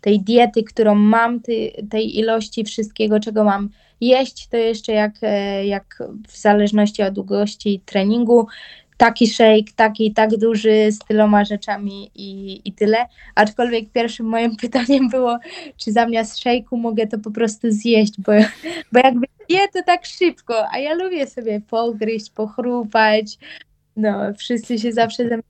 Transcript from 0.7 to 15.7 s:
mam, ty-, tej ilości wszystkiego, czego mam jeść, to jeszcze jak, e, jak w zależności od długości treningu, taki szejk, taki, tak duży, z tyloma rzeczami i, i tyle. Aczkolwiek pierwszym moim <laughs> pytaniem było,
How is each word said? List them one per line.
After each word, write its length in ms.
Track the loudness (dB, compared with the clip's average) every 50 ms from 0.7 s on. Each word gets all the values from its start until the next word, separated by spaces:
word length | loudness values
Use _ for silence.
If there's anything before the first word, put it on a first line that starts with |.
| -2 0 2 4 4
mam, 460 | 4 4 4 4 4 2 0 -2 -4
ty-, 300 | -6 -4 -4 -4 -4 -6 -8 -12 -12 -6
tej 280 | -4 -4 -4 -2 -2 -2
ilości 460 | -2 0 -2 -2 -4 -6 -8 -8 -8
wszystkiego, 560 | -6 -6 -8 -8 -8 -4 -4 -2 0 0 0
czego 240 | -2 -2 -2 2 2
mam 240 | 2 2 0 -4 -8 _ _ _ _ _ _
jeść, 480 | 2 4 4 4 2 -2 -6 -18 -14 -6
to 80 | -4
jeszcze 360 | -2 -2 -2 -2 -4 -6 -2
jak, 200 | 0 0 0 0 -4 _
e, 440 | -4 -2 -2 -2 -4 -4 -4 -4 -2
jak 320 | -4 -4 -4 -8 _ -16 _ -14 -14 -14 -18 -20 -20
w 100 | -20 -2
zależności 640 | 2 4 4 4 2 2 2 2 2 2 0 -2
od 120 | -2 -2 -2
długości 680 | -6 -6 -4 -2 -2 -2 -2 -4 _ -4 -4 -4 -4 _
treningu, 600 | -4 -2 0 0 2 0 0 2 4 4 4 4 2 -6 -20 -20 -20 -20 -20 _ _ _
taki 300 | _ 2 4 4 2 0
szejk, 460 | 0 4 4 6 6 6 6 4 0
taki, 400 | _ 2 2 2 2 0 -2 0
tak 240 | 2 2 2 2 2
duży, 560 | 0 0 0 0 2 2 2 4 4 4 2
z 60 | 0 -2
tyloma 460 | -6 _ 2 2 4 4 4 4 2
rzeczami 680 | 2 -4 -8 -6 -8 -8 -6 -6 -10 -10 -10 -16 -18 _
i, 460 | -18 -16 -14 -14 -14 -12 -14 -14 -12 _
i 80 | -16
tyle. 340 | -6 _ 0 2 2 2 0 -4 _ _ -20 -6 0
Aczkolwiek 560 | 2 2 2 2 -2 -2 -2 -2 -4 -6 -4
pierwszym 340 | _ -2 -2 -2 -4 -6 -6
moim 300 | -4 -2 0 -2 -2 -2 -4
<laughs> 40 |
pytaniem 460 | -8 -4 -2 -2 0 2 2 2 2 0
było, 300 | 0 0 0 0 -2 -4 -8 -14 -18 -18 -18 -18